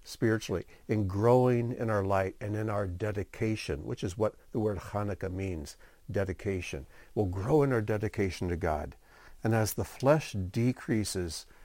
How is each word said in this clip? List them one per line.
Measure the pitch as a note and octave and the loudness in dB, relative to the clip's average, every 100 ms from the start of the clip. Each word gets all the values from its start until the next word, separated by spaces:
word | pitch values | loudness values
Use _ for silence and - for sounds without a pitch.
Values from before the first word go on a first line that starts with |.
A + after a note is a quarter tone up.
spiritually, | - - A2+ A2 - F2+ - - - | -14 0 2 2 0 -4 -6 -12 -2
in | G#2+ G2 | 0 0
growing | G2 A2+ B2+ B2+ A#2+ A#2 | 2 6 6 6 4 0
in | - A2+ | -2 0
our | G#2 | 0
light | F#2+ G2 F#2+ - | 2 2 0 -4
and | G#2 | -4
in | G#2 A2 | -2 -2
our | G2+ G2 | -2 -2
dedication, | F2+ G#2+ G#2 F#2 - A2 G#2+ - D2 | -2 -4 -4 -6 -2 -2 -2 -4 -6
which | - A#2+ | -6 -6
is | G2+ G2+ | -6 -2
what | G#2+ - - | -2 -2 -8
the | A#2+ | -2
word | G#2+ F#2+ | -2 -2
Hanukkah | - G#2 G#2 G2 F#2+ | -4 -4 -4 -4 -6
means, | F#2 G2 E2+ C#2+ - - - - | -4 -4 -4 -8 -14 -20 -18 -6
dedication. | G2 G2 F2+ G#2 F#2+ - D2 C#2+ - - | -2 -2 -2 -2 -4 -4 -8 -10 -18 -6
We'll | - G2 | -2 0
grow | F#2 G#2 D3+ | 0 2 4
in | C#3 | 4
our | B2 | 2
dedication | G#2+ G#2+ G#2+ - G2 - F2+ | 0 0 0 0 0 0 -2
to | F2 | 0
God. | F2 D2+ D2 - - - - - | 0 0 -4 -10 -20 -20 -20 -4
And | C3 | 2
as | A#2 G#2+ | 2 2
the | - | 0
flesh | G2+ - C3 D#3 - | -6 0 4 4 2
decreases, | G#2 F#2 A#2 B2 B2+ - A2+ G2+ F#2+ F2 - - - | -6 -4 0 0 0 0 0 0 -2 -4 -6 -14 -20